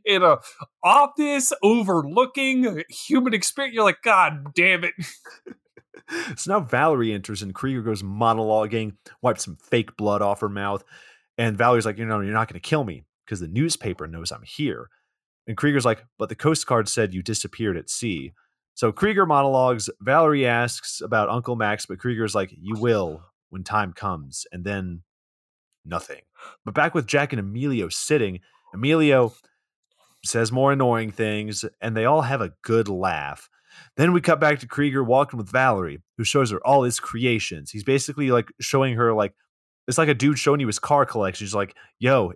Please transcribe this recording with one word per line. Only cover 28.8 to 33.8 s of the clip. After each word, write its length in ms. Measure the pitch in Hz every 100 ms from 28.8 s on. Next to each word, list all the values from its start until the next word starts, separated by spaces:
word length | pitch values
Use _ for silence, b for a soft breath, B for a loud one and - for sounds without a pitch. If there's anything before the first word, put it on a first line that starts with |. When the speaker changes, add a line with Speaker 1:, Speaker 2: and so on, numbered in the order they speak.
| 131 160 151 131 117 - _ _ _ _ _ _ _ _
Speaker 2:
says 280 | - 117 110
more 200 | 127 135
annoying 400 | 139 127 117 110
things, 540 | 98 110 104 107 104 110 -
and 160 | 113 110
they 80 | 113
all 160 | 156
have 200 | 123 135
a 120 | 95 -
good 260 | - 113 104
laugh. 600 | 92 95 78 71 71 - b b b